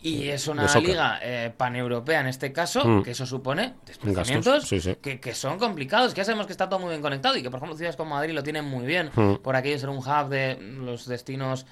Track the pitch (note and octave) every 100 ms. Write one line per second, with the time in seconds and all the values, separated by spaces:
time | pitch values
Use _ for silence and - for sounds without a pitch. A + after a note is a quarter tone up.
0 | D#3+ D#3 C#3+ C#3+ C#3+ D3+ D3 C#3+ F3 F3+
1 | C3 G#2+ A#2 B2 A#2 - B2+ B2 B2 A#2+
2 | B2 D#3+ C3 C3 C#3 C3+ E3+ C#3+ A#2 G#2+
3 | G2+ A#2+ A#2 B2+ B2+ D3 B3+ - - -
4 | G#2 F#2 A2 C#3+ B3 C#4+ - F#2+ E2+ G2+
5 | C#3 C3 B2+ - C3+ F3 A#3 E3+ C3+ G#3+
6 | B3 D3 G3 A3 F#3+ F3 F#3 F#3+ F3+ D#3
7 | D3 C#3 B3+ C4 B2 B2+ D#3+ D#3 E3+ D#3+
8 | D#3+ C#3+ D#3 D#3 C#3 D3+ D3 C3 B2 F3
9 | D#3 B2+ G#2 G2+ - C3 C3+ D3 C3+ C#3
10 | C3 D3 C#3 C#3 C3 B2+ G2 C3+ B2 A#2+
11 | - A#2+ - C3+ C3 C3 -